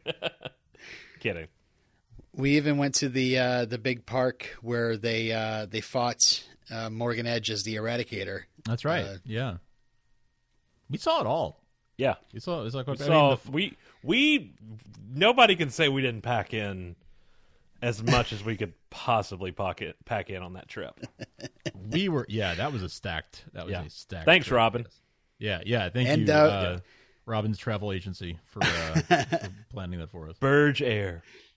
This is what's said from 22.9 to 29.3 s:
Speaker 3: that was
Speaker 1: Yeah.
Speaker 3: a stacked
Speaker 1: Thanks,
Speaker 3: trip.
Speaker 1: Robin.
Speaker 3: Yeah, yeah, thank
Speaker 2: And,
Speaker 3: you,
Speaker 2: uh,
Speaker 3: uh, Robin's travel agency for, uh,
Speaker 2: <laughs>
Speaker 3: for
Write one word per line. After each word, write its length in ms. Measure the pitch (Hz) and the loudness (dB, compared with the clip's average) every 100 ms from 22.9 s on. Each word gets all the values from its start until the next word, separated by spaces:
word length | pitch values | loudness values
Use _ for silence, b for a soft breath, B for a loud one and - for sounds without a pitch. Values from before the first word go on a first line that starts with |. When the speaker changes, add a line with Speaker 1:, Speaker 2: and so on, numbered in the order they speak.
| - 98 80 - - - | -6 -6 -6 -8 -18 -16
Speaker 3:
that 120 | 90 | -12
was 80 | 85 | -8
Speaker 1:
Yeah. 100 | 90 | -6
Speaker 3:
a 80 | 76 | -8
stacked 340 | - - 90 | -14 -14 0
Speaker 1:
Thanks, 220 | 80 175 - | 4 4 4
Speaker 3:
trip. 120 | 123 | 4
Speaker 1:
Robin. 280 | 113 120 117 _ _ _ _ _ | 4 2 -6 _ _ _ _ _
Speaker 3:
Yeah, 200 | 107 87 98 | -4 -4 -2
yeah, 220 | 117 90 | 0 0
thank 200 | 120 127 | 0 2
Speaker 2:
And, 200 | 151 107 | 4 4
Speaker 3:
you, 40 | |
Speaker 2:
uh, 40 | 151 | 6
Speaker 3:
uh, 420 | 151 98 90 90 b b b b 120 | 6 4 0 -4 b b b b -4
Robin's 320 | 110 107 104 | -2 0 -2
travel 320 | 120 104 104 | -4 -4 -4
agency 480 | 95 95 87 87 85 - | -4 -6 -8 -10 -10 -14
for, 160 | 104 | -2
uh, 380 | 82 82 82 160 | -2 0 0 -2
Speaker 2:
<laughs> 240 | - 165 | 2 2
Speaker 3:
for 240 | - | 2